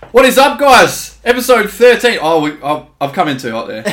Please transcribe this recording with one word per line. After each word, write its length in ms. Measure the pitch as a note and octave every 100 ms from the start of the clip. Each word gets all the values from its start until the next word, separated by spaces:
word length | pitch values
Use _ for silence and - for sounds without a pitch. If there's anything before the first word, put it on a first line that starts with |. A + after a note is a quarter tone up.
| -
What 120 | A3+
is 140 | C4 A#3+
up, 200 | C#4 A#3
guys? 600 | C#4+ B3 F3 - - -
Episode 460 | - B3 B3 A#3+ G3+
thirteen. 480 | - A#3+ A#3 A#3+ G#3
Oh, 200 | D3+ E3
we, 200 | D3+ D3
I've, 240 | C3+ D3+ - _
I've 120 | C#3
come 160 | C#3 E3
in 100 | C3+
too 120 | B2+
hot 160 | A2+ A2+
there. 140 | G#2+ A2